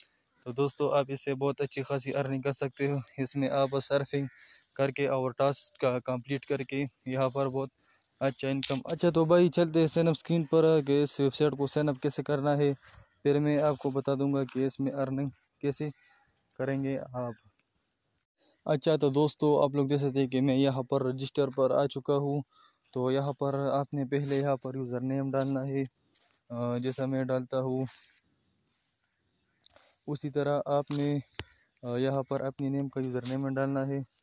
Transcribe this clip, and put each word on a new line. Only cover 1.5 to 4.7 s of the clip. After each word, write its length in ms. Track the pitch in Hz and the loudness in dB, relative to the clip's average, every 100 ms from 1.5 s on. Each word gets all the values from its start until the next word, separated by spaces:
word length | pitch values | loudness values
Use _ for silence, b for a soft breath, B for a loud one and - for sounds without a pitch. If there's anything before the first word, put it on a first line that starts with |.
| 139 | -2
अच्छी 220 | 143 - | -4 -4
खासी 300 | 131 139 139 | -4 -4 -4
earning 300 | 135 135 135 | -4 -2 -2
कर 100 | 135 | -4
सकते 340 | 135 139 - 139 | -2 -4 -2 -2
हो। 160 | 143 127 - | -2 -6 -6
इसमें 320 | 131 143 131 | -4 -2 0
आप 180 | 139 139 | 2 0
surfing 540 | 139 - 139 139 143 135 B B B _ | 0 0 0 0 -2 -4 B B B _